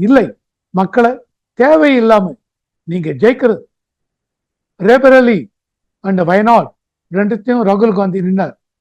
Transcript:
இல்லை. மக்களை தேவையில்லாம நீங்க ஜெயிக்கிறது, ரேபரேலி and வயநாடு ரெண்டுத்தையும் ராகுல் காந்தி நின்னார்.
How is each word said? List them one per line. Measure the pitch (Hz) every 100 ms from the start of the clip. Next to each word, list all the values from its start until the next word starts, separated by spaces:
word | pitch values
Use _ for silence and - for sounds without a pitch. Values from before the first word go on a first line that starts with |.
| 196
இல்லை. | 269 151 - _ _ _ 185
மக்களை | 185 240 233 262 - _ _ -
தேவையில்லாம | 262 311 302 254 226 214 185 - _ _ _ _ -
நீங்க | 180 156 139
ஜெயிக்கிறது, | 214 262 247 185 - _ _ _ _ _ _ _ _ _ _ -
ரேபரேலி | 190 247 269 262 240 208 117 _ _ _ _ _ 196
and | 185 170
வயநாடு | 190 214 233 160 _ _ _ _ 175
ரெண்டுத்தையும் | 208 226 - 240 196
ராகுல் | 196 226 196
காந்தி | 196 190 180
நின்னார். | 190 160 - _ _